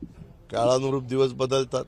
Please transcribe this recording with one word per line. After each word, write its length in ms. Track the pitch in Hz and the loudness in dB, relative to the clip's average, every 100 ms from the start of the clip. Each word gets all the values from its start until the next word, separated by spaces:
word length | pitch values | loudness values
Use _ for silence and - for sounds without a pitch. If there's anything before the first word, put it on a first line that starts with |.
| - - - - - | -14 -16 -20 -20 -8
काळानुरूप 520 | 107 117 131 135 135 | 0 2 2 2 -2
दिवस 300 | 123 131 135 | -2 0 0
बदलतात. 520 | 123 131 135 131 127 | 0 0 0 0 -4